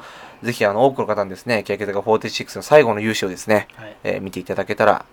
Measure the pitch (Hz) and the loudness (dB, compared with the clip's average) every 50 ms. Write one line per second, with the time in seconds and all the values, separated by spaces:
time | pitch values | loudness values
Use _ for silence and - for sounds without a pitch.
0 | - - - - - - - - - 117 117 - 113 101 98 107 127 135 131 131 | -2 -10 -20 -20 -20 -20 -18 -10 -8 -6 -2 0 0 0 2 4 2 2 2 0
1 | 110 101 107 104 101 95 92 90 - 120 120 104 101 - 104 95 104 98 95 101 | -2 -2 -2 -2 -4 -4 -8 -8 -4 -2 -2 -2 -2 -4 -4 -4 -4 -4 -4 -2
2 | 95 113 110 107 - 110 - - 104 - - 104 92 - 147 151 139 117 107 104 | 0 2 2 2 0 -2 -6 -8 -8 -10 -10 -12 2 6 6 6 6 6 2 0
3 | 107 110 110 - - 95 90 85 - - 107 104 - - - - 104 - - - | -2 -2 -2 -2 -4 -4 -6 -6 -2 0 0 0 0 -2 -10 -20 -20 -20 -18 -10
4 | - 98 95 101 98 95 - 92 92 - 95 95 95 - 104 - 110 104 95 - | -6 -6 -4 -4 -6 -8 -10 -8 -8 -6 -4 -4 -4 -4 -2 2 4 4 4 2
5 | - _ | -2 _